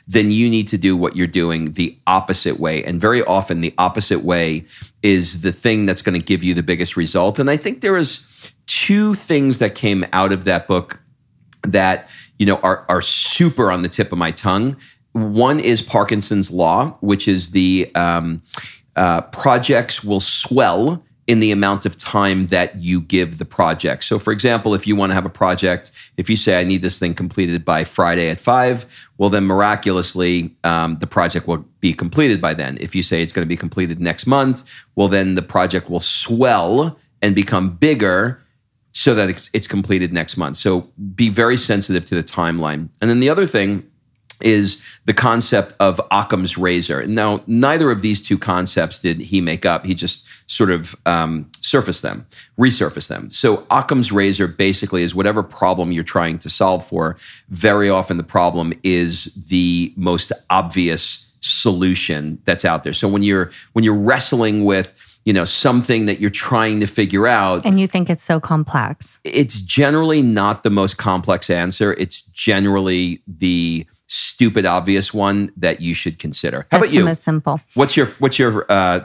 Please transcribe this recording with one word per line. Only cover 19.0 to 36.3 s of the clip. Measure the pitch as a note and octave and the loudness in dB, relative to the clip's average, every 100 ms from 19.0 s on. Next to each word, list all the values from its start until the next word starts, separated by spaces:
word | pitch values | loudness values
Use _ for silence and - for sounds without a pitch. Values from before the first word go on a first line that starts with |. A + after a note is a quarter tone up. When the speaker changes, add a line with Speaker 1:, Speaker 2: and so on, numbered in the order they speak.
| F2+ E2+ | 2 0
Speaker 1:
projects | - - C#3 B2 B2+ B2 G#2+ - | -4 -2 2 2 2 0 0 -6
will | G#2 G2 | -2 -2
swell | - - - B2+ G#2+ F2 C3 E3+ - _ - | -2 -6 -2 0 2 2 0 -2 -8 _ 0
in | A2+ | 2
the | A2 | 4
amount | G2+ G2 G2 | 2 0 0
of | G2 - | -4 -6
time | - G#2 G2 F#2+ F#2 | -4 0 2 2 0
that | F2+ F2+ G2 | 0 -2 -4
you | F2 F2+ | -2 -2
give | D#2+ F#2 F2 E2 | 0 0 0 -4
the | |
project. | - - E2 D#2+ E2 - | -8 0 0 0 -4 -4
So, | - G2+ | -4 -2
for | A2 | -2
example, | G#2 B2+ A#2 G#2+ | 0 0 0 0
if | G2 G2+ | 0 0
you | G2+ | 2
wanna | G2 | 2
have | F#2+ F#2 | 0 -4
a | |
project, | - F#2 F2 F#2 F2 - - - - | -2 0 2 0 -2 -6 -20 -14 -8
if | F2+ | -2
you | A2 | 0
say, | - F2+ | 2 2
"I | |
need | F2+ F#2+ | 2 0
this | F2+ - | -2 -4
thing | F2+ | -4
completed | E2 F2 - F2 E2+ | -4 -6 -2 -2 -2
by | E2 D#2+ | -2 -2
Friday | D#2+ - F2 F2 E2 | -2 0 0 0 -2
at | F2+ | -2
five," | - B2 B2+ A#2+ - - - - | 2 2 2 0 -6 -20 -20 -2
well, | G2+ | 0
then | G2+ | 2
miraculously, | F#2+ F#2+ G#2 G#2 G2+ F#2 F2 F2+ F2+ F2+ E2+ - | 2 2 2 0 0 -2 -2 -2 0 0 -2 -4
um, | E2+ E2 E2 D#2 | -2 0 -2 -4
the | - | -4
project | - E2+ E2+ - | -2 0 -2 -4
will | D#2+ - _ | -6 -6 _
be | F2+ | -2
completed | - F2 C#3+ C#3+ G2 | 0 -2 2 2 2
by | E2+ | 0
then. | D#2+ C#2 C2+ | -4 -6 -8
If | - | -6
you | F#2 | -6
say | F2 E2 | -2 -2
it's | E2 | -2
gonna | - E2 | -4 -4
be | E2+ | -4
completed | E2+ - F2 E2+ | -6 -4 -4 -2
next | E2+ - B2+ | -4 -4 0
month, | C#3 C3 B2+ - - - - | 2 2 -2 -6 -20 -10 -2
well, | G2+ | 2
then | G2 F#2+ | 2 2
the | F#2 | -2
project | F2 F#2 F#2 F#2 - | -2 0 0 -2 -4
will | F2 | -6
swell | - - - | -4 -6 -4